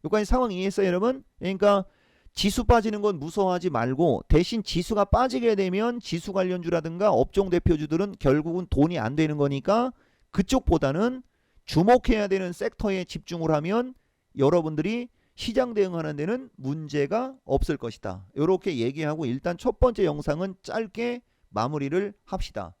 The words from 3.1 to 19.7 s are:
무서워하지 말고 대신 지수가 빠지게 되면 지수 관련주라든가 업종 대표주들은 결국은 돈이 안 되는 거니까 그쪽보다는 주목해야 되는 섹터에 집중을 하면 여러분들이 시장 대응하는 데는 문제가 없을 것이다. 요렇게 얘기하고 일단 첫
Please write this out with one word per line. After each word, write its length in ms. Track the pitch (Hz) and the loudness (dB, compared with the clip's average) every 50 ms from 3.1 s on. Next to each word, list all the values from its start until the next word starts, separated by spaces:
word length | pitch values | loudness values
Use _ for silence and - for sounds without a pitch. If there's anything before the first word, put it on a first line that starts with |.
| 196 151 | -2 -2
무서워하지 500 | 139 165 - 208 196 185 180 180 175 185 | -6 -6 -2 0 2 2 2 0 -2 -2
말고 540 | 147 117 113 127 131 131 175 165 120 95 - | 0 0 0 0 2 2 2 2 2 0 2
대신 360 | _ - 156 175 - - 226 202 | _ 4 4 4 2 -2 -6 -4
지수가 420 | - - 170 180 - 220 208 202 | -4 -4 -4 -2 0 0 0 2
빠지게 500 | 202 - 214 247 262 233 262 233 233 220 | 2 2 2 2 0 0 0 0 2 2
되면 440 | 196 196 185 180 196 220 240 240 240 | 2 0 -2 0 0 -2 -2 -4 -6
지수 340 | - - 165 170 - 214 190 | -8 -6 -6 -6 -6 -4 -2
관련주라든가 800 | 190 185 185 180 180 165 165 170 165 151 165 165 175 202 208 | -2 -2 0 -2 -4 -2 -2 -2 -2 -2 -4 -4 0 2 4
업종 380 | 165 117 131 - - 190 196 190 | 4 4 2 2 0 -2 0 2
대표주들은 680 | 180 180 - - 170 151 151 143 151 165 196 208 190 - | 0 0 2 2 2 2 0 -2 -2 -2 -2 -4 -6 -2
결국은 480 | - 139 135 151 151 165 165 185 180 - | 2 2 2 4 2 -2 -4 -6 -4 -2
돈이 280 | - 135 143 165 175 156 | 2 2 2 2 2 -2
안 160 | 110 110 139 | -2 -2 0
되는 220 | 151 160 156 151 | 0 0 0 2
거니까 540 | 147 143 139 139 139 - - 202 226 240 262 - _ _ _ _ _ _ _ | 0 0 0 0 -2 0 0 2 2 0 -2 -6 _ _ _ _ _ _ _
그쪽보다는 920 | _ - 190 - 262 262 - - 170 160 - 135 139 170 214 247 254 262 - _ _ _ _ _ _ _ _ | _ -4 -2 0 0 0 2 2 2 2 2 0 0 0 0 -2 -2 -6 -14 _ _ _ _ _ _ _ _
주목해야 600 | - - 156 175 214 247 247 - - 226 214 208 | -2 2 2 6 6 6 6 6 2 2 2 2
되는 260 | 196 190 196 190 175 180 | 0 0 0 0 -4 -6
섹터에 520 | - 202 226 - _ - 208 196 185 180 | -4 -6 -6 -6 _ -2 -2 -2 -2 -4
집중을 460 | - - 165 - - 175 170 160 156 | -6 -10 -14 -10 -10 -6 -2 0 2
하면 420 | 156 147 151 170 202 233 247 254 262 _ _ _ _ _ _ _ _ | 2 2 0 0 -2 -2 -2 -4 -8 _ _ _ _ _ _ _ _
여러분들이 720 | - 131 139 170 175 156 160 156 151 156 196 220 240 247 247 _ _ _ _ _ | 2 4 4 4 4 2 0 -4 -2 -2 -2 -2 -4 -6 -10 _ _ _ _ _
시장 380 | - - - 220 262 254 247 226 | -10 -8 -2 0 0 0 0 2
대응하는 420 | 208 196 185 175 170 160 156 151 | 0 0 0 0 -4 -4 -6 -6
데는 340 | 143 151 175 226 254 262 240 _ | -4 -4 -4 -4 -6 -6 -14 _
문제가 800 | - 135 131 147 160 156 147 143 147 143 143 190 - - 262 269 _ _ | -10 -6 -6 -6 -6 -8 -6 -2 -2 0 0 0 -4 -4 -4 -10 _ _
없을 340 | - 135 135 - - 156 | -2 0 0 0 0 -2
것이다. 480 | 135 - 117 110 - - 104 92 98 95 _ _ | -4 -6 -10 -10 -8 -10 -10 -10 -10 -14 _ _
요렇게 400 | - 147 170 190 180 - 202 165 | -2 2 2 2 0 0 -4 -2
얘기하고 480 | 120 113 123 139 151 156 147 151 156 160 | -2 -2 -2 -2 -2 -4 -4 -4 -4 -4
일단 320 | 117 123 135 - 170 175 | -4 -4 -4 -4 -6 -6
첫 220 | - - 254 | -2 -4 -4